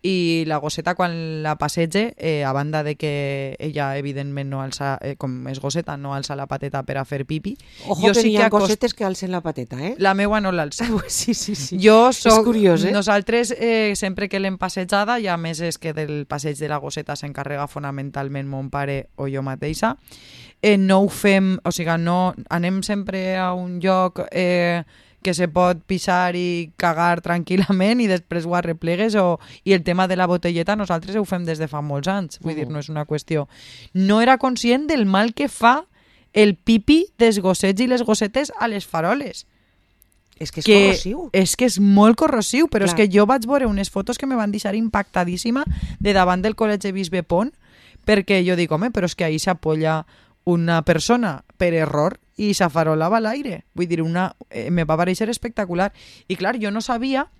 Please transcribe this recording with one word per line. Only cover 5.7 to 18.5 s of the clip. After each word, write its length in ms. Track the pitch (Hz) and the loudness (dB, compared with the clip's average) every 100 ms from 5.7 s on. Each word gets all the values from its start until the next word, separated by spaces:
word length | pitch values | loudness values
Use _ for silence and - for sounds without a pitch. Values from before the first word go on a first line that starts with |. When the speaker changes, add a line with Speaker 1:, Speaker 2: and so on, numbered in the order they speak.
| 147 160 143 | -4 -4 -10
Speaker 1:
no 180 | 139 | -8
alça 220 | 139 - 139 | -8 -8 -8
la 100 | 139 | -6
pateta 360 | 139 139 135 | -6 -6 -6
per 140 | 135 139 | -6 -6
a 60 | |
fer 200 | 135 139 139 | -6 -6 -6
pipi, 300 | 156 196 277 - - - | -6 -6 -10 -16 -16 -6
Speaker 2:
Ojo 140 | - | 2
Speaker 1:
jo 120 | 208 | 4
Speaker 2:
que 80 | 214 | 6
Speaker 1:
sí 80 | 226 | 4
Speaker 2:
n'hi 80 | 208 | 4
Speaker 1:
que 60 | |
Speaker 2:
ha 20 | 226 | 4
Speaker 1:
acost-, 220 | 208 196 | 4 2
Speaker 2:
gosetes 260 | 214 240 | 0 -2
que 100 | - | -2
alcen 280 | 196 185 185 | -4 -4 -6
la 80 | 180 | -4
pateta, 380 | 170 139 123 127 | -6 -8 -10 -8
eh? 100 | 160 247 | -8 0
Speaker 1:
la 160 | 190 | 0
meua 260 | 190 202 214 | 2 2 0
no 120 | 196 | 0
l'alça. 340 | 175 151 - 233 | -2 -4 -4 -2
Speaker 2:
<laughs> 220 | 220 - | -2 -2
Sí, 260 | - - | -6 -2
sí, 200 | 220 - | -4 -4
sí. 240 | 202 135 185 | -6 -6 4
Speaker 1:
Jo 280 | 208 220 247 | 8 8 6
Speaker 2:
És 60 | 247 | 4
Speaker 1:
soc, 220 | 233 220 | 6 6
Speaker 2:
curiós, 400 | 220 220 196 160 | 6 4 4 4
eh? 80 | 175 | 2
Speaker 1:
nosaltres, 580 | 202 190 202 202 233 240 247 | 0 2 0 2 -2 -2 -2
eh, 340 | 233 226 214 202 | 0 0 0 -2
sempre 320 | 196 185 196 | -6 -6 -4
que 100 | 196 | -4
l'hem 180 | 196 190 | -4 -4
passejada, 600 | 185 196 185 202 208 240 | -6 -6 -2 0 0 -2
i 60 | 202 | -2
a 80 | 170 | -4
més 240 | 165 156 | -4 -6
és 180 | 170 - | -6 -6
que 140 | 165 | -8
del 340 | 156 151 147 143 | -6 -6 -6 -6
passeig 320 | 147 147 143 | -6 -6 -6
de 100 | 151 | -6
la 100 | 147 | -6
gosseta 380 | 143 151 147 143 | -6 -10 -10 -10
s'encarrega 500 | 143 139 139 143 143 | -10 -10 -8 -6 -8
fonamentalment 800 | 151 143 139 139 139 139 139 | -8 -8 -8 -8 -8 -8 -8
mon 220 | 139 | -8